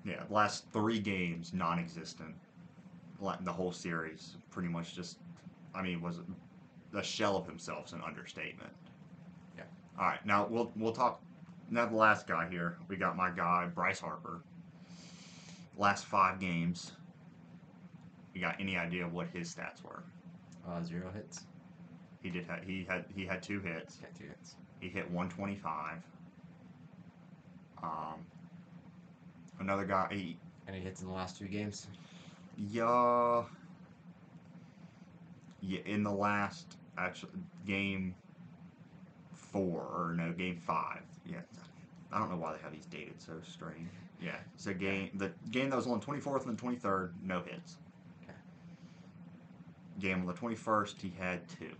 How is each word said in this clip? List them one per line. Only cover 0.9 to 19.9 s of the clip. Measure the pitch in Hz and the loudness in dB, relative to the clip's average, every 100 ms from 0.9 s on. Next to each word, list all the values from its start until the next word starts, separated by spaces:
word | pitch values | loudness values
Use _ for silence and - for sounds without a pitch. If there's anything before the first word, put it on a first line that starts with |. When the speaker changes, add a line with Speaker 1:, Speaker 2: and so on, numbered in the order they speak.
| 113 | 4
Speaker 1:
games, | 101 95 87 85 85 | 4 2 2 0 -2
non-existent. | 92 85 87 85 85 80 - 80 82 - - - - - - - - | 2 4 4 2 -4 -10 -10 -10 -12 -16 -20 -20 -18 -18 -16 -16 -4
La-, | 98 87 | -2 0
the | 92 | 0
whole | 85 90 | 2 2
series, | 85 90 82 80 78 - - - | 2 0 0 0 -6 -12 -14 -10
pretty | - 87 | -2 0
much | 85 85 - | 0 -2 -6
just, | 87 - - - - - - 95 | -8 -8 -14 -14 -16 -16 -12 -4
I | |
mean, | 92 87 | 0 0
was | 85 85 87 92 - - - - - | 0 -4 -6 -10 -12 -20 -20 -20 -6
the | 101 | -2
shell | 92 - 107 95 | -2 4 4 4
of | 87 | 2
himself | 80 85 76 73 | -6 -6 -6 -6
is | |
an | 85 80 | -6 -6
understatement. | 78 - - 80 - - - - - - - - - - - | -8 -10 -6 -6 -8 -14 -14 -18 -18 -18 -16 -16 -16 -16 -14
Speaker 2:
Yeah. | - - - - | -14 -14 -14 2
Speaker 1:
All | 92 | 4
right, | - 104 | 4 6
now | 101 104 | 6 6
we'll, | 113 113 107 | 4 2 2
we'll | 110 | 2
talk. | 113 120 - - - - - - | 6 4 4 -10 -18 -16 -16 0
Now | 117 117 | 4 4
the | 110 | 10
last | 110 104 - | 10 10 6
guy | 85 85 | 2 2
here, | 90 85 85 - | 2 0 0 -4
we | 98 | 2
got | 92 85 | 2 4
my | 90 | 2
guy, | 87 87 87 87 | 4 6 6 4
Bryce | 87 90 95 | 4 2 4
Harper. | 85 80 78 85 - - - - - - - - - - - - - - | -2 -4 -6 -10 -10 -16 -16 -16 -16 -16 -14 -16 -16 -16 -14 -14 -14 4
Last | 101 98 - | 6 6 4
five | 104 92 92 | 8 8 8
games, | 92 85 85 87 - - - - - - - - - - - - - - - | 2 4 4 2 -4 -12 -18 -18 -20 -18 -18 -18 -18 -18 -18 -16 -18 -18 -12
you | 92 | 0
got | 87 - | 0 2
any | 98 92 | 2 2
idea | 85 90 87 | 2 2 0
what | 87 85 | 0 -2
his | 90 85 | -2 -4
stats | - - - | -4 -8 -8
were? | - | -12